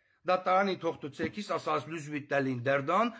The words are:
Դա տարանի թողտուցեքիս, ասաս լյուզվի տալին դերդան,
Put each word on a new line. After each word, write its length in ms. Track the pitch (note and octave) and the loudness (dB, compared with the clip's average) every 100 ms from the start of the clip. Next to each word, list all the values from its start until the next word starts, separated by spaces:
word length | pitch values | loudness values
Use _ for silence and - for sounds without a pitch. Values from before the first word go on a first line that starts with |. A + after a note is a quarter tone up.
| _ _ - | _ _ 0
Դա 120 | F#3 | 2
տարանի 340 | F3+ F#3 G3+ F3+ | 4 4 2 0
թողտուցեքիս, 720 | E3 - D3 C3 D#3+ G#3 G3+ | -2 -4 -8 -4 -4 -4 -4
ասաս 320 | E3 E3 D3+ C#3 | -4 0 -2 -2
լյուզվի 360 | E3 C#3+ D3 C3+ | -8 -6 -8 0
տալին 380 | C#3 C3 B2+ A#2+ | 0 2 0 0
դերդան, 460 | C#3 C#3 F#3 A#3 | 0 2 2 2